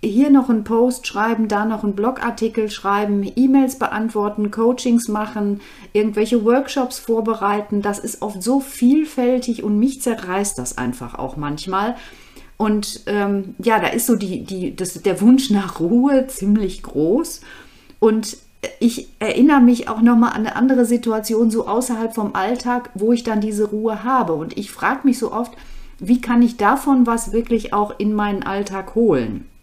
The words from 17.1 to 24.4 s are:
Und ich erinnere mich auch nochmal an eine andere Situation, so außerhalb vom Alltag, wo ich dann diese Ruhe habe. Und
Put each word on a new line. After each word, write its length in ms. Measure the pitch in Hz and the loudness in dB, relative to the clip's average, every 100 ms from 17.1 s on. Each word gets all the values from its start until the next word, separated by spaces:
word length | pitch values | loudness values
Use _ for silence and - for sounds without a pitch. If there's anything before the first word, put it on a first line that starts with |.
| 233 330 - - - - - _ - | 0 -2 -10 -18 -20 -20 -20 _ 0
Und 400 | 220 220 220 - _ _ - - | 2 2 -4 -12 _ _ -12 0
ich 300 | 233 233 - - | 0 0 -12 -8
erinnere 440 | 214 - 277 285 | -4 4 6 8
mich 280 | 240 240 - | 6 4 -2
auch 120 | 220 | 2
nochmal 320 | 233 233 233 | 4 6 4
an 120 | - 220 | 0 -4
eine 100 | - | 0
andere 300 | 254 262 233 | 2 4 2
Situation, 640 | 240 233 220 214 220 233 | 0 0 -4 -2 0 2
so 180 | 220 - | 0 -2
außerhalb 460 | 220 254 226 226 | -2 -2 -4 -4
vom 220 | 226 202 - | -4 -4 -4
Alltag, 560 | 190 240 247 247 247 | -4 -4 -2 -4 -6
wo 200 | 190 214 | -4 0
ich 100 | 240 | 0
dann 180 | 233 214 | 0 -2
diese 300 | 214 208 208 | -2 -2 -2
Ruhe 320 | 208 226 214 | -2 -4 -4
habe. 300 | 220 262 185 | 0 0 0
Und 260 | 160 | -2